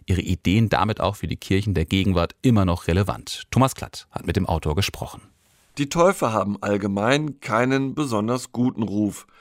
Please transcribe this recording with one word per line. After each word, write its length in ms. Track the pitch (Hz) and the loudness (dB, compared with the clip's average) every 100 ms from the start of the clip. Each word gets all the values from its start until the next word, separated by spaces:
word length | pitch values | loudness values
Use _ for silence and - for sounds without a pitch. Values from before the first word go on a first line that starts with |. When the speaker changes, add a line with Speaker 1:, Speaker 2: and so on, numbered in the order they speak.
| - | -2
Speaker 1:
ihre 140 | 90 | -2
Ideen 480 | 87 90 - 101 113 | 0 -2 2 2 4
damit 300 | - 101 107 | 2 0 0
auch 180 | 90 101 | -2 -2
für 100 | 82 | -6
die 80 | - | -6
Kirchen 400 | - 95 104 95 | -2 0 0 0
der 100 | 98 | 2
Gegenwart 500 | 95 95 87 85 - | 2 2 2 0 0
immer 240 | 135 110 92 | 2 4 4
noch 220 | 87 - | 0 0
relevant. 560 | 87 101 - - - - | 0 0 -4 -8 -12 -2
Thomas 240 | - 131 - | 2 2 0
Klatt 320 | - - - | -12 -14 -14
hat 160 | - - | -8 -2
mit 100 | 85 | -2
dem 120 | 95 | 0
Autor 280 | 82 78 76 | 0 0 -2
gesprochen. 460 | 101 - - - - _ _ _ _ - | -2 -4 -12 -14 -20 _ _ _ _ -6
Speaker 2:
Die 120 | 143 | -2
Täufer 440 | 170 175 190 123 | 2 2 2 0
haben 240 | 110 95 101 | 0 -2 -2
allgemein 800 | 101 104 104 98 110 143 151 - | -2 0 0 0 2 0 0 -8
keinen 540 | - 110 127 135 135 | -2 0 2 2 0
besonders 580 | 131 143 110 110 127 - | -4 -2 0 0 -2 -4
guten 300 | - 123 - | 0 0 0
Ruf. 460 | 107 101 104 - - _ | -2 0 -2 -4 -14 _